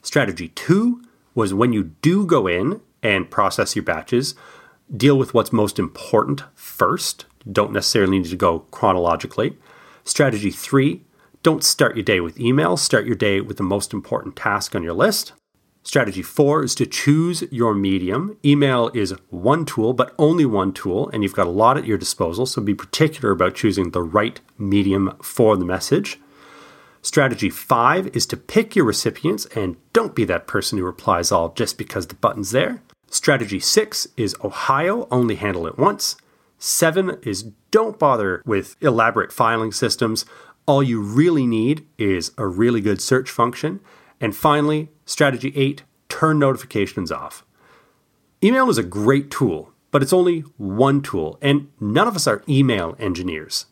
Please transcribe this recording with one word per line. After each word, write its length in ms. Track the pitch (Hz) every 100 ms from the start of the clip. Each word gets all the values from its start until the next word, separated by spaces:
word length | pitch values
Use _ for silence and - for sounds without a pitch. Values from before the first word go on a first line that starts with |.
Strategy 460 | - 151 113 85 85
two 560 | - - 190 240 240 - _ _ 123
was 180 | 104
when 180 | 98 123
you 200 | 110 82 80
do 240 | 156 190 190
go 220 | 156 92
in 340 | 87 120 214 _ _
and 260 | 113 98 87
process 460 | - 98 - 104 -
your 80 |
batches, 500 | 87 80 - 120 143 - - - - _ _ 139
deal 220 | 139 135
with 160 | 127
what's 200 | 117 104
most 240 | 113 104 -
important 680 | 92 - - 110 107 143 - _
first. 720 | - - 92 180 - - - _ 107
Don't 220 | 98 107
necessarily 440 | 104 - 113 95 95
need 120 | 85
to 60 | 90
go 240 | 92 82 -
chronologically. 840 | - 107 92 87 82 - - 123 - _ - - -
Strategy 460 | - - 139 107 101
three, 540 | - - 139 139 180 _ _ _ _
don't 200 | 165 156
start 320 | - - 123 113
your 80 |
day 180 | 98 95
with 180 | 85 -
email. 380 | 120 135 165 180
Start 280 | - 117 110
your 100 | 113
day 260 | 107 98
with 160 | 104 98
the 60 |
most 300 | 92 101 -
important 420 | 101 - 117 - -
task 400 | 110 101 - 104
on 60 |
your 120 | 85
list. 400 | 87 190 208 - _ _ _ _ _
Strategy 380 | - 143 110 95
four 420 | - - 143 156
is 120 | 143 -
to 100 | -
choose 580 | - - 151 170 165 -
your 240 | 117 117
medium. 640 | 104 98 95 90 113 196 -
Email 460 | 139 143 139 127 117
is 200 | 120 95 95 _
one 340 | 90 101 160 151
tool, 280 | - 110
but 200 | 127 123 -
only 280 | 151 170 139
one 280 | 101 95
tool, 360 | 92 98 92 147
and 140 | 110
you've 100 | 98
got 140 | - 87
a 40 |
lot 260 | 90 113 139
at 80 | 123
your 120 | 101
disposal, 480 | 92 - 87 90 131
so 160 | -
be 140 | 104 98
particular 560 | - - 156 156 117
about 240 | 90 90 -
choosing 360 | 110 95 87
the 100 | 87
right 400 | 82 101 110 - _ -
medium 600 | 101 101 98 98 98 -
for 340 | - - 110 101
the 80 |
message. 560 | 90 92 - 165 202 - _ _ - - - - _ _
Strategy 480 | - 151 135 120 98
five 580 | - - 120 123 175 185
is 120 | 120 -
to 100 | -
pick 400 | - 220 226 202
your 80 |
recipients 640 | 123 101 113 - 156 208 -
and 300 | 113 95 85 _
don't 200 | - 220
be 120 | - 98
that 200 | 87 -
person 320 | 101 - 101
who 60 |
replies 480 | 92 - - 87 87
all 220 | 92 85
just 240 | - 110 -
because 300 | 104 98 85
the 80 | -
button's 360 | 110 - 95
there. 300 | 120 175 247 _ _ _
Strategy 520 | - - 131 107 95
six 460 | - 208 214 - - -
is 180 | 104 -
Ohio, 640 | 101 - - 135 170 233 -
only 260 | 127 120 98
handle 300 | 104 90 82
it 120 | -
once. 400 | 170 202 - - _ _ _ _
Seven 580 | - - 165 175 185 -
is 200 | 123 95 110 _ _
don't 260 | 220 226 208
bother 440 | 147 120 98 90 -
with 300 | 101 85 -
elaborate 500 | 151 117 113 113 -
filing 400 | - 113 113 110
systems. 540 | 104 120 - 113 110 - - - _ -
All 180 | 139
you 160 | 139 113
really 480 | 101 117 175 156 123
need 400 | 113 117 156 - -
is 360 | 104 90 80 -
a 80 | 101
really 360 | 90 117 120
good 200 | 107 98
search 280 | - 131 131
function. 500 | - 120 - 156 196 _ - _ _
And 160 | 113 101
finally, 540 | 156 147 147 151 156 _ -
strategy 480 | - 147 127 139 143
eight, 280 | 135 139 _ _ _
turn 300 | - 160 151
notifications 720 | 139 127 - 110 95 - 85
off. 340 | 73 78 - _ _ _ _ _ _ _ _ _ _
Email 240 | 202 262 254
is 120 | 139
a 40 |
great 460 | 90 98 104 139 143
tool, 420 | - 120 76 - _ _
but 100 | 143
it's 100 | 135
only 280 | 185 180 170 143 -
one 460 | 101 101 135 143
tool, 340 | 139 92 78 78
and 300 | 139 143 143 _
none 280 | 104 123 226
of 80 | 190
us 100 | 139
are 180 | 107 -
email 460 | 135 135 107 85 -
engineers. 720 | 104 87 92 78 78 - -